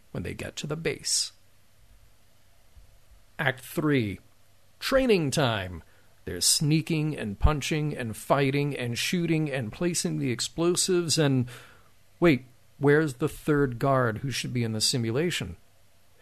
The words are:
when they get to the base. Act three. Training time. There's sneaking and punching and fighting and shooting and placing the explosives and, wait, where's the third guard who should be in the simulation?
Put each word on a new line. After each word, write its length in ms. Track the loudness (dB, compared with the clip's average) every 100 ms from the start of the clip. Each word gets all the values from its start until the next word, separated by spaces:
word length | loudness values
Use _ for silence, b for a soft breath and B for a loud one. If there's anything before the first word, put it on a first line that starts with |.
| -12
when 120 | -10
they 100 | -8
get 220 | -8 -10 -8
to 120 | -8
the 80 | -6
base. 580 | -6 -6 -4 -4 -4 -10 -20 -20 -20 -20 -20 -20 -20 -20 -20 -20 -20 -20 -20 -20 -20 -20 -20 -20 -16 -4
Act 220 | -2 -2
three. 600 | -6 -4 0 2 0 -6 -14 -20 -20 -20 -20 -10
Training 500 | 0 2 4 4 2
time. 540 | 2 2 0 -4 -10 -16 b b b -10
There's 200 | -2 0
sneaking 680 | 2 4 2 2 -2 -2 -2
and 220 | -6 0
punching 580 | 2 2 0 -2 -2 -4
and 220 | -6 -4
fighting 580 | 0 2 2 2 -2 -2
and 220 | -4 -4
shooting 540 | -2 0 0 0 0
and 200 | -4 -6
placing 460 | -2 -2 0 -2 -2
the 140 | -2
explosives 880 | -2 -4 0 0 2 2 0 2 2
and, 280 | 4 2 0 B B B B B -16 2
wait, 260 | 4 4 0 -20 -20 0
where's 360 | 4 4 4 0
the 140 | -4
third 480 | -2 0 2 2 0
guard 420 | 2 2 2 -2
who 120 | -4
should 220 | -6 -4
be 100 | -2
in 80 | -2
the 100 | 0
simulation? 760 | 0 0 0 0 -2 -2 -6 -12 -20 -20 -20 -20 -20 -20